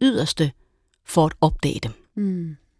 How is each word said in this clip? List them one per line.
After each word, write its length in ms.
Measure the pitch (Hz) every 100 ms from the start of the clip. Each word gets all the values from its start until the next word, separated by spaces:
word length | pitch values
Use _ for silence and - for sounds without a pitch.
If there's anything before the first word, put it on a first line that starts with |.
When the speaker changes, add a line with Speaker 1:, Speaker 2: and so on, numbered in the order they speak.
Speaker 1:
yderste 520 | 262 226 139 - 151 - _ _ _ _ -
for 200 | - 156
at 60 | -
opdage 400 | 156 - 143 -
dem." 100 | 113 - _ -
Speaker 2:
Mm. 400 | 202 180 170 151 _ _